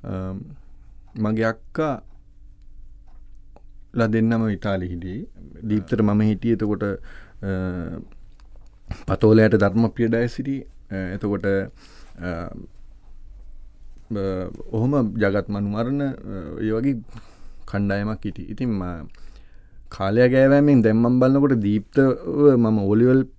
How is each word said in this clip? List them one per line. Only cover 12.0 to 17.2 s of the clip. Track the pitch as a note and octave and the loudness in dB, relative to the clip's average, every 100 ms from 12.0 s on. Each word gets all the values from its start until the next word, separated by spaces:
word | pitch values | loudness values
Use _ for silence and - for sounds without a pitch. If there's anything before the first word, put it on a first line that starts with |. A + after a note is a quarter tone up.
| - - | -20 -10
අ, | F2 E2+ E2+ D#2+ - - - - - - - - - - - - - - - | -8 -8 -10 -12 -16 -18 -20 -20 -20 -18 -18 -18 -18 -16 -18 -18 -20 -20 -10
බ-, | G#2+ F#2+ F#2 F2+ - - | -6 -4 -4 -6 -10 -6
ඔහොම | A2 A#2+ C#3+ A2 - | -2 0 0 0 0
ජගත් | G#2 G2+ G2 | 0 0 -2
මනුමරණ, | G2+ G2+ G#2 A#2 C#3 | -4 -4 -2 -2 -2
අ, | C#3 C3 - G2 D#2 - | -4 -6 -10 -10 -10 -6
ඒ | A2 | -2
වගේ | A2 C3+ B2 - A#2 | 0 0 -2 -8 -18